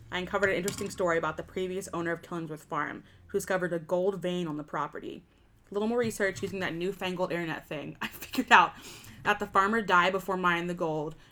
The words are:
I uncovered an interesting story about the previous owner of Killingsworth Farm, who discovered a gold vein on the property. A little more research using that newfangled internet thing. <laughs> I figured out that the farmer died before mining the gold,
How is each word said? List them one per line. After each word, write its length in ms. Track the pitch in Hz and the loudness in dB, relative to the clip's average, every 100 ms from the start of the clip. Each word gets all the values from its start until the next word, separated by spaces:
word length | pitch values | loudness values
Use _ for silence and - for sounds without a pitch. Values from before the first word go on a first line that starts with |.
| - | -8
I 80 | 180 | -6
uncovered 300 | 180 196 196 | -2 4 4
an 80 | 180 | 4
interesting 320 | 196 - 196 | 0 -2 -6
story 300 | - 175 165 | 0 2 2
about 180 | 160 160 | 2 -2
the 60 | |
previous 440 | - 190 185 185 185 | -6 -4 -2 -4 -4
owner 200 | 170 170 | -4 -2
of 100 | 170 | -4
Killingsworth 380 | - 170 160 151 | -6 -8 -6 -10
Farm, 380 | - 151 151 - - - - | -4 -2 -2 -6 -14 -20 -4
who 100 | 202 | -4
discovered 380 | - 185 180 | 0 0 0
a 40 | 170 | -2
gold 440 | 160 180 190 190 | 0 2 2 0
vein 240 | 180 180 165 | -2 0 -2
on 80 | 151 | -4
the 60 | |
property. 580 | 147 160 151 - - - - _ - - _ | -4 -4 -4 -6 -10 -12 -16 _ -20 -20 _
A 40 | |
little 140 | 202 220 | -2 0
more 100 | 240 | 2
research 420 | 226 208 196 - | 0 2 0 0
using 180 | 196 190 | -4 -4
that 120 | 165 | -4
newfangled 560 | 165 185 190 185 180 180 | -2 -4 -2 -4 -2 -2
internet 380 | 170 160 - - | -2 -2 -6 -6
thing. 280 | 151 151 - | -8 -8 -8
<laughs> 40 | |
I 40 | 220 | -10
figured 440 | - - - - | -10 -4 -4 8
out 220 | 208 - - - - - - | 8 8 0 -16 -18 -18 -4
that 140 | 196 202 | -2 0
the 80 | 202 | 2
farmer 360 | 202 196 226 | 4 4 2
died 300 | 190 175 185 | 6 6 6
before 260 | 185 190 185 | 2 -2 0
mining 280 | 180 170 175 | 2 2 -2
the 40 | |
gold, 400 | 175 165 156 151 - - | -2 -2 -2 -6 -10 -16